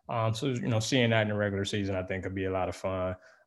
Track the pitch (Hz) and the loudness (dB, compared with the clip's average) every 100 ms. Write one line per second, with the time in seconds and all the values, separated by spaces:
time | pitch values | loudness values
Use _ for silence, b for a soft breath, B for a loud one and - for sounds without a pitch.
0 | - 120 113 113 143 123 120 110 113 135 | -6 -2 0 0 -2 -2 0 0 2 4
1 | 117 113 107 104 104 98 98 107 98 92 | 6 4 2 2 0 0 -2 -2 -2 -2
2 | 92 92 92 95 92 92 90 - 95 95 | -4 -4 -4 -4 -2 -2 -2 -4 -4 -2
3 | 92 90 b b | -4 -6 b b